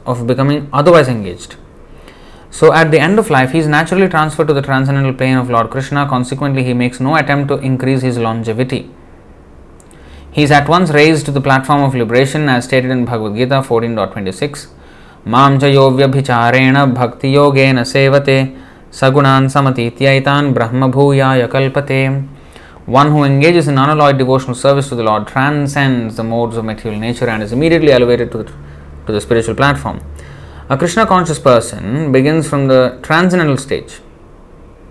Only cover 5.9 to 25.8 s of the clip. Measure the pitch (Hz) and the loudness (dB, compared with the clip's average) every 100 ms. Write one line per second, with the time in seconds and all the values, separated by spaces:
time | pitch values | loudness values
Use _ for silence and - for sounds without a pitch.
5.9 | 143 143 127 123 139 143 135 127 123 123 | -4 -2 -2 -4 -4 -4 -2 -2 -2 -2
6.9 | - 131 156 143 143 139 139 135 127 131 | -2 -2 0 0 -2 -2 -4 -2 -2 0
7.9 | 135 127 120 113 113 113 110 131 131 - | -2 -2 -2 -4 -4 -6 -4 -4 -6 -10
8.9 | - - - - - - - - - - | -18 -20 -20 -20 -20 -20 -20 -20 -20 -20
9.9 | - - - - - 147 147 143 170 180 | -20 -20 -20 -6 0 4 4 4 2 2
10.9 | 147 151 160 143 139 135 131 131 143 139 | 4 4 2 0 -2 0 0 0 0 0
11.9 | 127 113 120 139 151 151 123 120 131 127 | 0 0 0 0 0 0 -2 0 -2 0
12.9 | 131 120 117 107 104 127 135 131 117 117 | -2 -2 -4 -4 -4 -2 -2 0 -2 -2
13.9 | 113 95 - 95 95 147 143 - - - | -2 -4 -6 -8 -6 -8 -8 -16 -20 -20
14.9 | - - - - 117 139 139 143 139 135 | -20 -20 -16 -2 2 4 4 2 4 4
15.9 | 127 139 135 135 120 117 127 131 135 143 | 4 2 0 0 0 0 2 2 2 2
16.9 | 120 120 - 135 139 147 135 135 131 127 | 0 -2 -2 0 2 4 4 2 2 0
17.9 | 139 135 143 139 135 131 - - - - | 0 2 2 2 0 0 -6 -20 -20 -20
18.9 | - 135 135 139 135 135 143 139 127 120 | -2 0 2 2 2 2 0 0 0 -4
19.9 | - 135 135 135 143 143 123 113 127 135 | 0 2 2 2 0 0 0 0 0 0
20.9 | 131 143 139 135 131 117 135 135 143 139 | 2 2 2 2 2 0 -2 -2 -2 -2
21.9 | 135 135 135 135 - - - - - - | -2 -2 -2 -6 -14 -20 -20 -20 -20 -2
22.9 | 120 147 151 139 139 156 175 147 139 139 | 2 4 4 2 4 4 4 2 2 2
23.9 | 151 147 139 127 131 131 120 139 139 139 | 4 2 2 2 0 -2 -2 0 2 0
24.9 | 120 110 107 104 - 135 147 143 143 | -2 0 -2 -2 -2 -2 -2 -2 -2